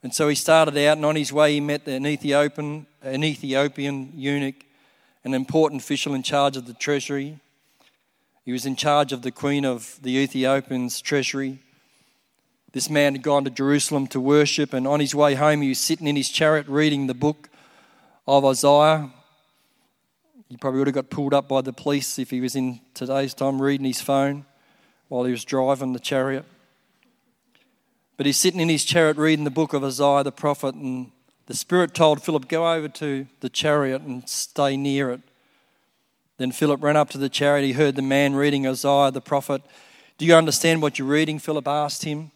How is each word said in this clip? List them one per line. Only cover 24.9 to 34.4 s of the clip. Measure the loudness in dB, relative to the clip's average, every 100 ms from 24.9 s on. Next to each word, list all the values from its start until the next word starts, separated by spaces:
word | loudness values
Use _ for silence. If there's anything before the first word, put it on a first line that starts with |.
| _ _
while | -4
he | -2
was | -4
driving | -2 0 0 0 -2
the | -6
chariot. | -2 -2 -2 -4 -10 _ _ _ _ _ _ _ _ _ _ _ _ _ _ _ _ -4
But | -2
he's | 2
sitting | 0 0
in | 0
his | 0
chariot | 2 2 2 2
reading | 2 2
the | 0
book | -2 -2
of | -2
Isaiah | -4 0 2 2
the | 0
prophet, | -4 -4 -2 -6
and | -8 -10 -8 -12 _ _ _ -12
the | -10
Spirit | 0 2 2
told | 4 4 4
Philip, | -2 -4 -2
"Go | 0 0
over | 0 -4
to | -8 -6 -6 -8 _
the | -8
chariot | -2 2 2 2 -2
and | -6 -12 -8
stay | -8